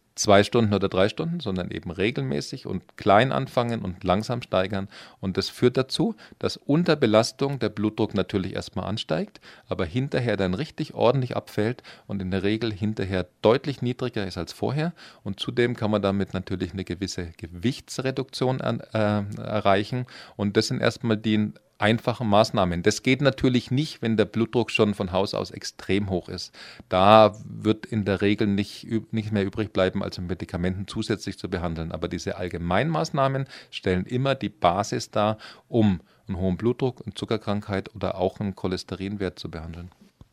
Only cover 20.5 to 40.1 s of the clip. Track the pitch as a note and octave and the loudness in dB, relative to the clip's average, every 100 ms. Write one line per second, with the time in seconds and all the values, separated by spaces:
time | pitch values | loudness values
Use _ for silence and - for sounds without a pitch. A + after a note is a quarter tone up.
20.5 | A2 - B2+ A#2 - A2+ G#2+ A2 G#2+ G#2+ | 2 2 2 0 0 -2 0 2 2 0
21.5 | - _ - G#2 A2+ B2+ A2+ A2 G#2 A2+ | -6 _ 0 2 2 0 -2 2 4 4
22.5 | A2 F2+ F2 G2+ - C3 C3 C#3 - C3+ | 2 0 2 2 2 0 2 2 2 2
23.5 | B2 - B2+ D#3 - A2+ G#2+ G2 A2 A2+ | 2 0 -2 -2 -4 0 2 2 2 0
24.5 | B2 A2 - G#2 G2+ F#2+ F#2 G2+ G2+ G2 | 0 0 2 2 2 -2 0 -2 -4 -6
25.5 | - - - - G2 G2 F2+ - F#2 - | -8 -14 -12 0 0 0 -4 -4 -12 -12
26.5 | - - - - F#2 G2+ A2 G#2+ G#2+ - | -16 -20 -20 -2 4 10 10 10 4 -14
27.5 | A2 G#2 G#2+ - A2 G2 F#2+ G2+ G#2+ G#2+ | -4 0 0 -2 -2 0 2 2 2 0
28.5 | G2+ G2+ - - A2+ - A2 G#2 G#2 G2 | 0 -2 -8 -6 -6 -4 -6 -2 -2 -2
29.5 | A2 G#2 G2 F#2 G2 F#2+ - F2 F2+ - | -4 -4 2 2 0 -6 -6 -6 -6 -6
30.5 | F2 F2+ F#2+ F#2+ A2 A2 G#2 G2+ - F#2 | -2 -2 -2 -6 -8 -4 -4 -4 -10 -6
31.5 | F2+ E2+ E2+ E2 F2 E2+ F2+ F#2+ F#2 F2+ | -4 -4 -4 -6 -6 -6 -6 -6 -6 -6
32.5 | F2 E2+ F#2+ D#3 D#3+ D#3+ C#3+ C3+ C3+ C3+ | -6 0 2 2 -2 -2 0 0 0 -6
33.5 | - - - G2 F2+ G2 B2 C#3 C3 G2+ | -12 -16 -6 0 0 0 -2 0 0 -4
34.5 | - F2 F#2 G2+ A#2+ - G#2+ G#2 G#2+ - | 2 2 2 -2 -4 -4 0 0 -2 -10
35.5 | - _ A#2+ G#2+ F2 - _ - F2+ F#2 | -20 _ 4 4 2 -4 _ -10 -2 -2
36.5 | F2 A2+ B2+ C3 - - - G#2 A2 A2 | 0 0 0 -4 -4 -14 -10 -4 -4 -2
37.5 | G#2 G#2 G2 - F#2+ F#2 F#2 F#2 - G2+ | -4 -2 -6 -6 -6 -6 0 -2 -2 -6
38.5 | - F#2+ F#2 - F#2 G2 G#2 F#2 - F2 | -4 -4 -4 -6 -8 -6 -4 -6 -6 -12
39.5 | D#2+ D#2+ E2 F2+ _ - | -12 -12 -12 -16 _ -20